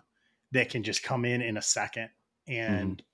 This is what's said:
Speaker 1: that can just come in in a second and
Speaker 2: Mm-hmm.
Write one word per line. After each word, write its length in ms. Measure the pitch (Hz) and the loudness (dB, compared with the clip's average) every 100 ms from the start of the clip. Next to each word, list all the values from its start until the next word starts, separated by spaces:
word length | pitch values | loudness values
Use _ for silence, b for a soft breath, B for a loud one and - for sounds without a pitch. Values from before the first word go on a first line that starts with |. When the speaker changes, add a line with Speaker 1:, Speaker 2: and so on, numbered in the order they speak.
| - _ _ _ _ | -6 _ _ _ _
Speaker 1:
that 180 | 131 117 | 2 2
can 140 | 123 | 0
just 180 | 107 98 | -2 -2
come 240 | - 131 120 | -2 0 2
in 160 | 123 | 2
in 160 | 117 107 | 0 0
a 40 | |
second 480 | - - 104 113 113 _ _ _ - | 0 0 -2 -6 -10 _ _ _ -8
and 500 | 120 113 104 98 92 | -4 0 0 0 -4
Speaker 2:
Mm-hmm. 80 | - | -6